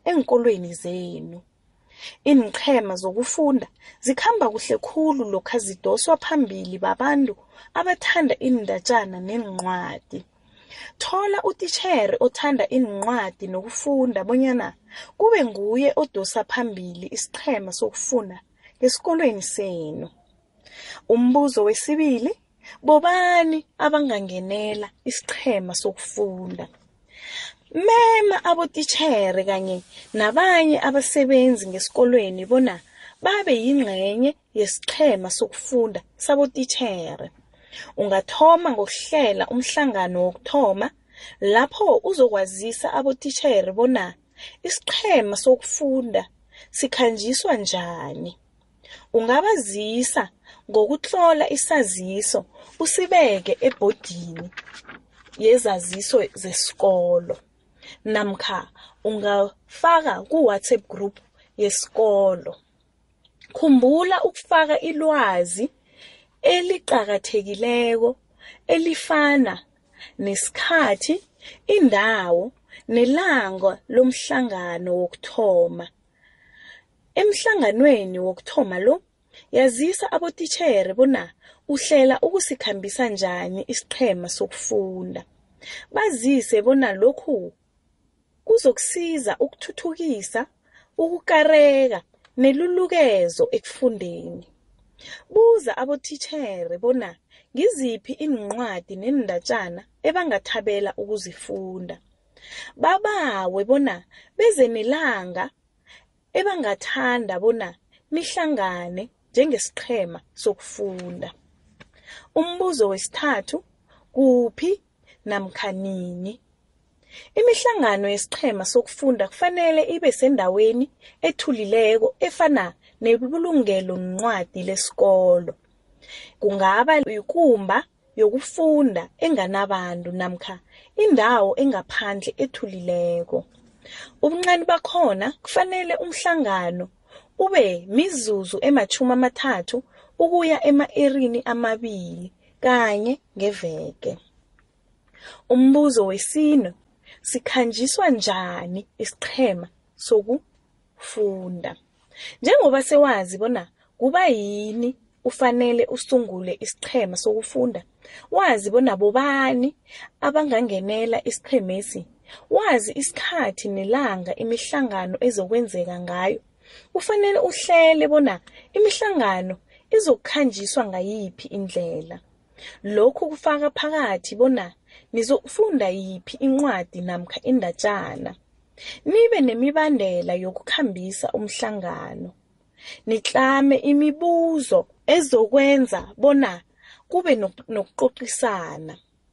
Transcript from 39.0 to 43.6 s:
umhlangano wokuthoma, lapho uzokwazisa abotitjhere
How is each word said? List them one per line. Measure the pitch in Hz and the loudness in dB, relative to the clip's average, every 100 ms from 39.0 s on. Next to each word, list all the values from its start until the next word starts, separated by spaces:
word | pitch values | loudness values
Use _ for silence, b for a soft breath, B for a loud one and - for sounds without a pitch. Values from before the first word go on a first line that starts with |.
| - 311 247 196 - | -2 0 2 0 -2
umhlangano | 240 254 - 277 208 180 180 | -4 -2 0 0 0 -2 -2
wokuthoma, | 180 180 - 285 233 190 240 - B B B B | -2 -4 -2 2 2 0 -4 -8 B B B B
lapho | 202 214 277 - 403 370 | 2 2 2 0 2 2
uzokwazisa | - 370 247 208 190 190 220 226 - | 2 2 2 2 -4 -6 -10 -8 -4
abotitjhere | - 269 262 285 - 294 208 | -2 -2 -4 -6 -4 0 2